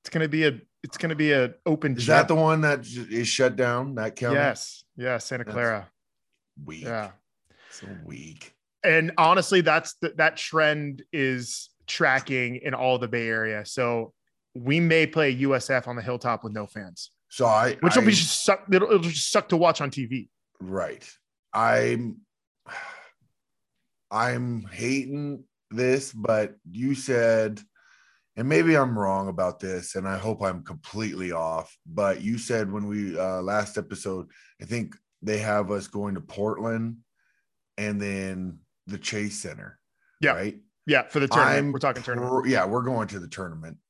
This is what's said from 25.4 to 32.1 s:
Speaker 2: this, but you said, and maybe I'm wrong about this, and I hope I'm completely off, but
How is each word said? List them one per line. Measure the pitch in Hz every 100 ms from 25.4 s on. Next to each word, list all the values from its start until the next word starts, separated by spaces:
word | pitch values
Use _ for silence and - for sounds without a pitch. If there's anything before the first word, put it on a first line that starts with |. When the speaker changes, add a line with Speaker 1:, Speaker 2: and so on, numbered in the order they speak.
| - _ _
Speaker 2:
this, | 110 127 135 135
but | 113 110 107 104 - 82
you | 95 131 135
said, | - 123 117 113 107 104 - _ _ _ _ _ _ -
and | 127
maybe | 160 165 156
I'm | 131 110
wrong | 98 95 98
about | 87 90 -
this, | 95 92 85 95
and | 95
I | 95
hope | 104 107
I'm | 98 90
completely | 78 80 - 101 110 82 92
off, | 82 80 80 - _ 82
but | 82 98